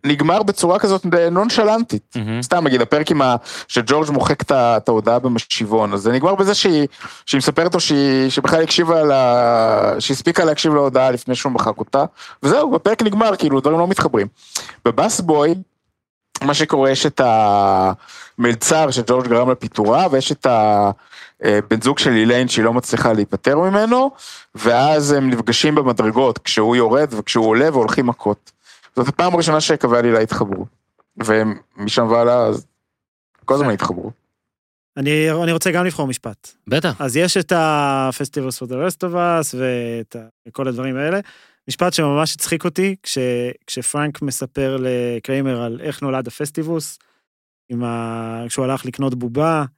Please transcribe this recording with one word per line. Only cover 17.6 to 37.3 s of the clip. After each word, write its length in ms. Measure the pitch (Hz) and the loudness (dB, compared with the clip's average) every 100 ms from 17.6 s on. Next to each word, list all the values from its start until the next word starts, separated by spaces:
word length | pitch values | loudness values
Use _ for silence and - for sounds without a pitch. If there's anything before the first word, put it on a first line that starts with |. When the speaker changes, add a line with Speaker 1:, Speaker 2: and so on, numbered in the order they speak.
| 98 95 95 95 - - - - | 4 4 2 -2 -12 -20 -20 -2
Speaker 1:
המלצר 540 | 120 117 - 156 151 | -2 0 0 2 2
שג'ורג' 360 | 127 117 127 123 | 0 0 0 2
גרם 220 | 117 127 | 2 2
לפיטורה, 560 | 123 113 - 104 131 185 | 0 -4 -2 2 4 4
ויש 200 | 135 - | 0 -2
את 140 | 143 135 | -2 0
ה-, 460 | 117 107 104 101 98 _ - - _ | 2 4 4 2 -2 _ -20 -20 _
אה, 160 | - 104 104 | 0 0 0
בן 120 | 113 | 0
זוג 180 | 120 143 | 0 0
של 100 | - | 2
איליין 360 | 113 113 120 127 | 2 4 2 0
שהיא 180 | - 113 | 0 2
לא 80 | |
מצליחה 400 | 120 - 113 123 | 0 -2 -2 0
להיפטר 440 | 110 101 98 - 143 | 0 0 -2 0 2
ממנו, 520 | 185 196 220 247 269 - - - - - | 2 2 2 2 0 -4 -20 -20 -20 -4
ואז 560 | - 120 143 156 143 | 0 2 4 2 2
הם 180 | 147 135 | 2 2
נפגשים 460 | 120 113 113 151 151 | 0 0 0 2 2
במדרגות, 640 | 131 113 110 110 131 110 | 0 0 0 2 0 0
כשהוא 380 | - - 110 120 | -4 0 2 2
יורד 320 | 117 127 147 | 2 2 0
וכשהוא 340 | 110 104 120 110 | -4 -4 0 2
עולה 220 | 113 151 | 2 2
והולכים 340 | 139 110 - 123 | 2 0 0 -2
מכות. 440 | 117 104 104 _ _ _ - - - | -2 -2 -4 _ _ _ -20 -10 -4
זאת 120 | 127 | -2
הפעם 260 | - 180 | 0 2
הראשונה 280 | 175 165 156 | 2 2 0
שקווי 360 | 156 151 123 120 | 0 0 2 2
עלילה 220 | 120 113 | 4 2
התחברו. 460 | 110 - 104 95 101 _ _ _ _ - | 0 -2 -4 -4 -10 _ _ _ _ -10
ומשם 920 | 110 107 110 101 _ - 101 - 117 | 0 2 0 -4 _ -10 -4 -2 2
והלאה, 380 | 117 117 123 113 | 2 2 2 0
אז 200 | 107 - _ _ _ _ _ _ _ - | -2 -8 _ _ _ _ _ _ _ -2
כל 80 | |
הזמן 120 | 135 139 | 0 0
Speaker 3:
בסדר. 60 | |
Speaker 1:
התחברו. 380 | 101 - 87 104 - _ _ _ _ _ _ _ - | -2 -6 -8 -10 -16 _ _ _ _ _ _ _ -6
Speaker 3:
אני, 340 | 139 151 156 156 | -2 0 0 0
אני 80 | 170 | -2
רוצה 200 | 165 185 | -2 -2
גם 140 | 170 180 | -2 -2
לבחור 220 | 156 139 | -4 -6
משפט. 400 | 123 117 101 - _ - | -6 -10 -16 -20 _ -4
Speaker 2:
בטח. 280 | 139 170 - | -2 -2 -4
Speaker 3:
אז 180 | 139 127 | -4 0
יש 200 | 180 | 0